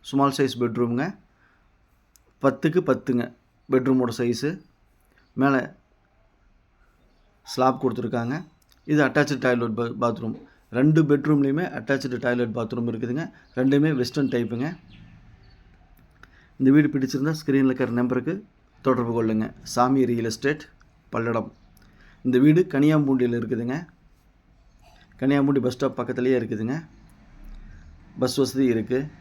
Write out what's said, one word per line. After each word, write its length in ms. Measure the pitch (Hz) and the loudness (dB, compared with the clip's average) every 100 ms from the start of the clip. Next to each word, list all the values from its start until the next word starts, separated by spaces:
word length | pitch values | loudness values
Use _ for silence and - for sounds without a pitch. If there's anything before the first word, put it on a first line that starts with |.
ஸ்மால் 360 | - 139 139 135 | -4 0 0 2
சைஸ் 180 | 135 113 | -2 0
பெட்ரூமுங்க. 440 | 120 113 120 120 156 196 _ _ _ _ _ _ _ _ _ _ _ _ | -4 -2 -2 -2 -4 -8 _ _ _ _ _ _ _ _ _ _ _ _
பத்துக்கு 380 | 139 135 165 170 170 | 0 0 0 0 0
பத்துங்க 360 | 131 - 120 117 - _ _ _ | -2 0 -2 -4 -12 _ _ _
பெட்ரூமோட 440 | 127 123 131 123 117 | 0 2 2 0 -2
சைஸு. 320 | 120 117 143 185 _ _ _ _ _ _ _ - | -2 -2 -4 -6 _ _ _ _ _ _ _ -2
மேலே 240 | 135 135 - - _ _ _ _ _ _ _ _ _ _ _ _ _ _ _ _ - | 0 0 -2 -14 _ _ _ _ _ _ _ _ _ _ _ _ _ _ _ _ -14
ஸ்லாப் 360 | - 131 131 | 0 0 2
கொடுத்துருக்காங்க. 520 | 131 113 117 120 117 147 185 _ _ _ - | -2 -2 -6 -4 -4 -6 -10 _ _ _ -2
இது 140 | 151 135 | 2 2
அட்டாச்டு 300 | 151 143 135 | 2 0 0
டாய்லெட் 380 | 127 123 117 107 | 0 0 0 -2
பா-, 180 | 117 107 | -4 -2
பாத்ரூம். 360 | 120 110 113 - - _ _ | -2 -2 -6 -8 -14 _ _
ரெண்டு 300 | 117 143 160 | 2 4 4
பெட்ரூம்லேயுமே 640 | 156 143 143 147 139 143 180 139 | 4 2 2 2 2 0 -4 -8
அட்டாச்டு 400 | 110 135 135 123 | -2 -2 -2 -4
டாய்லெட் 380 | 123 123 120 113 | -2 0 -2 -4
பாத்ரூம் 300 | 113 120 117 | -6 -4 -4
இருக்குதுங்க. 360 | 113 117 127 170 - _ - | -4 -4 -6 -6 -12 _ -2
ரெண்டுமே 360 | 131 143 156 | 2 4 2
வெஸ்டர்ன் 380 | 143 120 - 135 | 0 -2 -2 -2
டைப்புங்க. 340 | 120 120 117 143 175 - - - - - - - - - _ _ - _ _ - _ _ _ | -2 -2 -4 -6 -8 -18 -20 -20 -20 -20 -20 -20 -20 -20 _ _ -20 _ _ -20 _ _ _
இந்த 100 | 135 | 4
வீடு 180 | 143 147 | 6 4
பிடிச்சிருந்தா 460 | 139 131 131 143 160 | 0 -2 -2 -4 -4
ஸ்க்ரீனில் 300 | 156 139 135 | 0 2 2
இருக்கிற 200 | 127 127 | 0 -2
நம்பருக்கு 440 | 120 123 127 127 190 - _ _ _ | -2 0 -2 -2 -8 -10 _ _ _
தொடர்பு 280 | - 123 117 | -2 0 0
கொள்ளுங்க. 320 | 117 113 110 110 - | -2 0 0 -2 -8
சாமி 420 | - - 123 135 | -10 0 2 4
ரியல் 260 | 123 120 113 | 2 0 -4
எஸ்டேட், 320 | 110 135 151 - _ _ _ _ | -2 -4 -4 -8 _ _ _ _
பல்லடம். 380 | - 117 113 107 _ - - - _ - - | -6 -2 -2 -4 _ -20 -20 -20 _ -20 -8
இந்த 140 | 131 123 | 0 4
வீடு 220 | 143 156 185 | 6 6 4
கனியாம்பூண்டியில் 680 | 139 147 156 139 135 123 120 | 2 4 4 2 2 2 0
இருக்குதுங்க. 380 | 113 117 120 135 175 _ _ _ _ _ _ _ _ _ _ _ _ - | -4 -4 -4 -6 -10 _ _ _ _ _ _ _ _ _ _ _ _ -4
கனியாம்பூண்டி 400 | 131 143 139 139 | 0 2 2 2
பஸ் 100 | 123 127 | 0 -2
ஸ்டாப் 220 | 135 127 | -4 -4
பக்கத்துலேயே 380 | 123 120 123 127 | -6 -2 0 0
இருக்குதுங்க. 340 | 113 110 110 143 160 - - - - - - - - - - - - - | 0 -6 -4 -6 -8 -20 -20 -20 -20 -20 -20 -18 -20 -20 -20 -20 -20 -4
பஸ் 200 | 123 120 | -2 0
வசதி 240 | 131 131 | -2 2
இருக்கு. 340 | 131 117 107 127 151 - | 2 2 0 -4 -4 -12